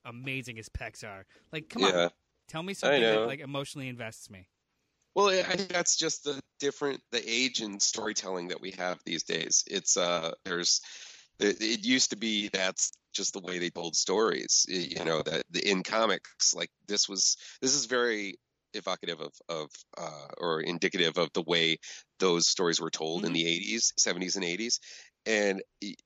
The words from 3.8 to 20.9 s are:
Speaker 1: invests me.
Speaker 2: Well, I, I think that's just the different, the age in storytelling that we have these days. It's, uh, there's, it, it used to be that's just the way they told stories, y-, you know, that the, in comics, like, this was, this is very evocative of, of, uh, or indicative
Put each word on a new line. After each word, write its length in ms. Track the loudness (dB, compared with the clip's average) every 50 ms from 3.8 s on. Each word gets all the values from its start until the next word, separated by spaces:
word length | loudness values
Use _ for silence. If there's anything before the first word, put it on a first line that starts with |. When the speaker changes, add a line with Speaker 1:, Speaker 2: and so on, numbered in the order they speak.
| -8 -8
Speaker 1:
invests 400 | -8 -8 -10 -10 -10 -12 -16 -18
me. 180 | -18 -20 -20 _ _ _ _ _ _ _ _ _ _ _ _ _ 2
Speaker 2:
Well, 140 | 4 4 6
I, 100 | 6 4
I 160 | 2 2 0
think 140 | -2 -2 -2
that's 280 | 0 0 2 2 2
just 260 | 2 2 0 -2 -2 -4
the 140 | -6 -6 -6 -8 _ _ -2
different, 420 | -2 -2 0 0 -2 -2 -2 -4 _ -4
the 100 | -4 -4 0
age 340 | 2 2 2 2 2 0 0
in 180 | -4 -4 -2 0
storytelling 680 | 0 0 0 0 -2 -4 -4 -4 -4 -4 -4 -4 -4 -4
that 120 | -6 -6
we 100 | -8 -10
have 280 | -6 -4 -4 -4 -4 -4 -6
these 180 | -6 -4 -4 -2
days. 400 | -2 -2 -2 0 2 2 2 2
It's, 300 | 2 -2 -2 2 2 2
uh, 340 | 4 4 2 2 2 0 -2 -6 -6 -6
there's, 360 | -4 -2 0 2 2 2 2 0 -6 -16 -16 -18 -18 -20 -20 -20 _ _ 2
it, 220 | 2 2 2 2
it 240 | 0 0 0 0 2
used 260 | 2 4 4 2 2
to 60 | 0
be 320 | -2 -2 0 0 0 0 0
that's 420 | 0 0 0 0 0 0 -2 -2 -4 _ _ _ -6
just 200 | -4 -4 -4 -4
the 80 | -6
way 180 | -6 -4 -2 -2
they 100 | -2 -2
told 260 | -4 -4 -4 -2 0
stories, 680 | 0 2 2 4 4 4 2 2 0 0 2 2 2 2 2
y-, 180 | 0 -2 -2 -2 -4
you 80 | -2 0
know, 160 | 2 2 2
that 220 | 2 0 -2 -2 -2 -2
the, 180 | -4 0 2 2
in 140 | 2 2 0
comics, 680 | 0 2 2 4 2 2 0 -4 -8 -4 0 0 2 2
like, 140 | 0 -4 -6 _ _ _
this 220 | -4 0 0 0 0
was, 280 | 0 0 2 0 0 -2 -6 -18 -8 -2
this 140 | 0 2 2
is 100 | 2 0
very 500 | 0 2 2 2 2 0 0 -2 -6 -8 -10 _ _ _ _ _ _ -10
evocative 460 | -6 -4 -4 -4 -4 -4 -6 -6 -6
of, 140 | -6 -10 -12 -12 -10 -6
of, 200 | -6 -6 -6 -8 -10 -18 -20 _ -12
uh, 300 | -10 -10 -10 -10 -12 -14 -14 -8
or 240 | -4 -2 0 0 0
indicative 560 | 0 -2 -2 0 0 0